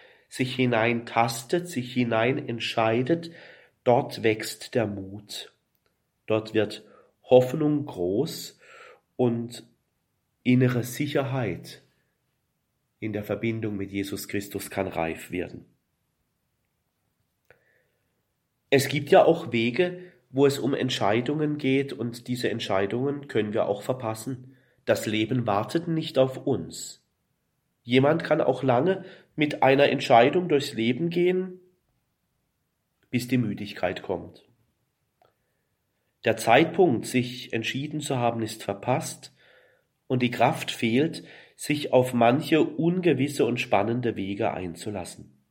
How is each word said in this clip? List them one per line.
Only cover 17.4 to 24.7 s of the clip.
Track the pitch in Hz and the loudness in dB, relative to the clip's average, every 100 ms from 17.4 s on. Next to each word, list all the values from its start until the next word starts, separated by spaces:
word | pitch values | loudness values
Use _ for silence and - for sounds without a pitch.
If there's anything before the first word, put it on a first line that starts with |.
| _ _ _ _ _ _ _ _ _ _ _ _ _ | _ _ _ _ _ _ _ _ _ _ _ _ _
Es | 139 131 | 2 4
gibt | 147 151 | -2 6
ja | 190 - | 8 8
auch | 165 - | 4 0
Wege, | 113 117 123 180 180 - _ _ | 0 0 2 -2 -2 -16 _ _
wo | 131 139 | 4 4
es | 135 | 4
um | - 135 | -2 0
Entscheidungen | 131 - 101 113 123 147 151 147 | -2 -2 0 0 0 -2 -2 -2
geht, | 135 135 135 | 0 0 -2
und | - 117 117 - | -6 -8 -8 -8
diese | 123 113 | -4 -4
Entscheidungen | 113 - 95 98 117 135 143 143 | -4 -2 0 0 -2 -4 -6 -4
können | 110 107 | -2 -2
wir | 107 - | -2 0
auch | 101 | -2
verpassen. | - 127 117 110 - 131 - - _ | -4 -4 -4 -8 -8 -10 -12 -20 _